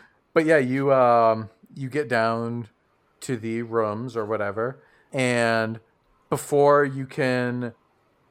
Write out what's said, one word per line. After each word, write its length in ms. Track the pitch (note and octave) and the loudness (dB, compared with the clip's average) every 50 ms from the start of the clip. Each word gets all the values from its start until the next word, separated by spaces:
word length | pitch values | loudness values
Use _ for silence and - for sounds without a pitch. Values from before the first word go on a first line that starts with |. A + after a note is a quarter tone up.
| - _ _ _ _ _ - | -20 _ _ _ _ _ 0
But 120 | E3 D#3 | 2 4
yeah, 100 | D#3+ D#3+ | 4 4
you, 360 | D3 B2+ B2 C3 C#3 C#3 C#3 C3+ | 4 4 2 0 0 2 4 4
um, 560 | C3 B2 A#2+ A#2 A#2 A2+ A2+ A2+ A2 G#2+ - _ _ _ _ - | 6 6 6 6 6 6 4 2 0 -4 -12 _ _ _ _ -14
you 160 | C#3+ C3+ B2 | -12 -10 -6
get 180 | B2 D3+ C#3+ A#2 | -6 -6 -4 -2
down 600 | B2 A2+ A2+ A2+ A#2 A#2 A#2 A#2 A#2 A#2+ A2 - _ _ _ _ _ _ _ _ _ - | 0 0 0 0 -2 -4 -4 -6 -8 -8 -10 -12 _ _ _ _ _ _ _ _ _ -14
to 160 | - - B2+ | -10 -8 -8
the 260 | G#2+ A2 A2+ A2+ A#2 | -6 -6 -6 -6 -6
rooms 540 | A#2 A2+ A2+ A2+ A2 G#2 G#2 A2 B2+ B2+ A2+ | -6 -4 -2 -2 -2 -2 -2 -6 -8 -8 -8
or 80 | A2+ G#2+ | -6 -6
whatever, 580 | G#2 A2 G#2 G2+ G2+ G2 A2 A#2 B2+ C3+ - _ _ _ _ _ _ | -4 -4 -4 -4 -6 -4 -4 -6 -6 -8 -10 _ _ _ _ _ _
and 680 | - C3+ B2+ B2 A#2+ A#2+ A#2 A2+ A2+ A2+ A2+ A2 A2+ A2 _ _ _ _ _ _ _ _ _ - | -6 -4 -2 0 0 0 0 0 0 0 -2 -4 -6 -10 _ _ _ _ _ _ _ _ _ -8
before 540 | C#3+ C3 - - D3 C#3+ C#3+ C#3+ C#3+ D3 C#3+ | -8 -6 -4 0 2 4 6 6 6 4 2
you 220 | C3+ C3+ C3+ C3+ | 0 -4 -8 -10
can 680 | C3+ - D#3 C3+ B2+ B2+ B2 B2 B2 B2 B2 A#2+ A#2 - _ _ _ _ _ _ _ _ _ _ _ | -10 -6 -4 -2 -2 -2 -2 -2 -4 -6 -6 -8 -10 -12 _ _ _ _ _ _ _ _ _ _ _